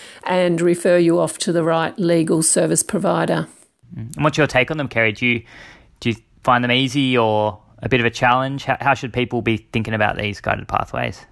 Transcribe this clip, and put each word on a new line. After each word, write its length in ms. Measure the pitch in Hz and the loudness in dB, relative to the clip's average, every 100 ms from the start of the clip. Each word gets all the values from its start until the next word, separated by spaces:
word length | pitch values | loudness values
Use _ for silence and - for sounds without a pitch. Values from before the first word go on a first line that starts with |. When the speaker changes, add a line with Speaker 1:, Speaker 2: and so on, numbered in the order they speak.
| - - | -20 -12
Speaker 1:
and 380 | - 180 180 170 | -2 0 2 2
refer 360 | 170 175 190 175 | 2 2 4 4
you 220 | 170 170 | 4 2
off 180 | 160 - | 0 -2
to 140 | - | -2
the 120 | 170 | 0
right 340 | 165 165 160 - | 2 0 0 -2
legal 440 | 170 170 160 165 | 0 2 2 0
service 400 | 160 - 160 170 | 2 2 2 0
provider. 640 | - 208 185 170 165 165 - - _ _ - - | -2 -2 0 0 0 -2 -4 -12 _ _ -20 -14
Speaker 2:
Mm. 200 | 113 - | -12 -2
And 80 | |
what's 140 | 151 151 | 0 2
your 100 | 143 | 0
take 240 | 131 123 | 2 0
on 60 | 156 | -2
them, 100 | 131 | -4
Kerry? 240 | 113 113 | 0 0
Do 140 | 107 123 | 0 -2
you, 180 | 117 - - - - _ - | -2 -4 -20 -20 -20 _ -8
do 100 | 120 | -4
you 60 | 110 _ _ | -4 _ _
find 200 | - 123 | 2 2
them 80 | 123 | 4
easy 460 | 123 131 143 131 127 | 0 0 0 0 2
or 420 | 113 107 107 101 _ - | 2 2 -2 -4 _ -10
a 100 | 113 | -2
bit 100 | 127 | 0
of 60 | 117 | 0
a 60 | |
challenge? 540 | - 123 123 135 139 - | 0 2 2 0 -6 -4
How, 120 | - | -2
how 140 | 139 | 0
should 180 | 131 127 | -2 -2
people 300 | 123 123 120 | -4 -2 -2
be 160 | 110 107 | -2 -2
thinking 360 | - 117 110 | -2 -6 -2
about 240 | 110 107 - | 0 0 -2
these 240 | 104 101 | -6 -6
guided 260 | - 101 - | -4 -4 -2
pathways? 580 | - - - - - - | -4 -4 -6 -6 -8 -18